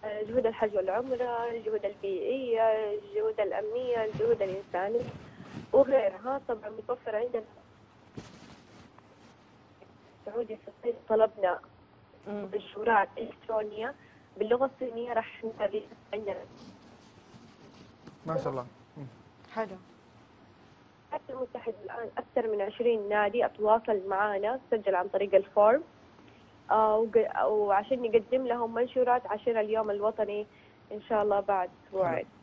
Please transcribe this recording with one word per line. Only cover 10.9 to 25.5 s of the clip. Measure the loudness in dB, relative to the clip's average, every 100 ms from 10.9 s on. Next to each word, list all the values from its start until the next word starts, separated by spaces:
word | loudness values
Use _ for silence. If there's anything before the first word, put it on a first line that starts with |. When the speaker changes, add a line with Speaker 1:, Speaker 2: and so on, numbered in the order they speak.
| -6 2
Speaker 1:
طلبنا | 4 4 4 0 0 -6 -20 -20 -20 -20 -20 -10
Speaker 2:
مم. | -8 -6
Speaker 1:
منشورات | -8 -8 -4 2 4 2 -4
إلكترونية | -12 -12 -4 -4 -4 -6 -8 -10 -18 -20 -20 -6
باللغة | 0 2 2
الصينية | -2 -8 -6 -4
راح | -2 -4 -8
نخليها | -10 -4 -4 -4 -8 -20 -10
عندنا. | -8 -6 -8 -10 -18 -20 -20 -20 -20 -20 -20 -20 -20 -20 -20 -20 -20 -20 -20 -20 -16 -6
Speaker 3:
ما | -4
شاء | -4
الله. | -6 -8 -14 -20 -16
مم. | -16 -16 -20 -20 -14 -8
Speaker 2:
حلو. | -8 -8 -20 -20 -20 -20 -20 -20 -20 -20 -20 -20 -20 _ _
Speaker 1:
الولايات | -10 -8
المتحدة | -8 -8 -8 -10 -10 -10
الآن | -10 -10 -8
أكثر | -4 -2 0
من | -2
عشرين | -4 0 2 2 2
نادي | 2 2 2 0
أتواصل | 0 4 4 4 -2 0
معانا، | 0 0 0 -2 -4 -2
سجل | -2 2 0
عن | 0
طريق | -2 4 4
الفورم، | 4